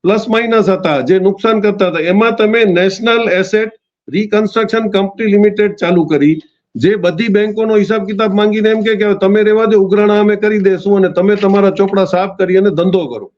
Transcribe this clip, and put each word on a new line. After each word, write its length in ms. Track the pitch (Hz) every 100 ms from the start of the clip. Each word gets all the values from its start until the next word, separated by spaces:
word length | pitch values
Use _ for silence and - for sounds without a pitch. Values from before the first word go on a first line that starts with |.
પ્લસ 260 | 175 214 214
માઇનસ 400 | 220 233 226 196
હતા, 320 | 185 180 143
જે 180 | 127 190
નુકસાન 420 | 185 196 226 220
કરતા 280 | 208 202 185
હતા, 100 | 165
એમાં 380 | 160 196 226 220
તમે 280 | 214 226
નેશનલ 640 | 220 175 190 190 233 226 220
એસેટ 440 | 180 190 214 214 - _ _ -
રિકન્સ્ટ્રક્શન 800 | 156 214 208 214 226 214 226 220
કંપની 360 | 196 196 - 220
લિમિટેડ 480 | 202 208 208 208
ચાલુ 300 | - 175 180
કરી, 360 | 156 151 147 156 - _ _ 120
જે 200 | 160 214
બધી 320 | 175 165 226
બેંકોનો 480 | 202 214 208 220 214
હિસાબ 300 | 180 220 196
કિતાબ 280 | 202 220
માંગીને 360 | 202 208 214 214
એમ 120 | 220
કે, 140 | 214 214
કે 80 |
"હવે 100 | 208
તમે 280 | 196 190 208
રહેવા 220 | 214 214
દો, 160 | 220 208
ઉઘરાણા 400 | 190 202 208 208
અમે 160 | 208 208
કરી 220 | 214 214
દેશું 380 | 196 185 196 202
અને 120 | 190
તમે 280 | 156 190 202
તમારા 340 | 202 196 196
ચોપડા 340 | 190 196 196
સાફ 340 | 185 180 190 190
કરી 180 | 185 185
અને 140 | 202
ધંધો 360 | 156 180 185 147
કરો." 260 | 117 98